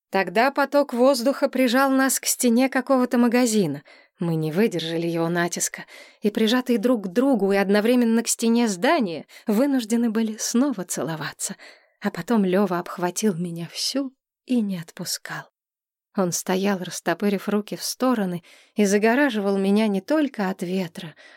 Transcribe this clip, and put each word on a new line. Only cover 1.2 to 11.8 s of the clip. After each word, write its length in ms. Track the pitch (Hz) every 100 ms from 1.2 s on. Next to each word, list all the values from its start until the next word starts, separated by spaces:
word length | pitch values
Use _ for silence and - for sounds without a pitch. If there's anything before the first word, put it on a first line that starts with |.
| 233 262 277
прижал 420 | 262 262 247 277
нас 300 | 262 269 -
к 60 | -
стене 420 | - 247 233 262
какого-то 480 | 262 262 262 247 247
магазина. 640 | 240 247 247 214 170 143 - - _ -
Мы 160 | 170
не 180 | 160 156
выдержали 540 | 160 226 170 165 165 170
его 240 | 165 165
натиска, 560 | 175 175 - - - - - - _
и, 100 | 208
прижатые 480 | 220 220 254 247 233
друг 260 | 247 247
к 40 | 190
другу 440 | 180 269 240 196
и 40 | 196
одновременно 680 | 190 208 220 247 233 226
к 60 | 233
стене 400 | - 226 233 233
здания, 560 | 180 208 311 202 156 - - -
вынуждены 640 | 208 285 269 220 233 233
были 260 | 214 226 214
снова 480 | - 233 285 220
целоваться. 720 | 175 - 139 156 147 - - 190 - -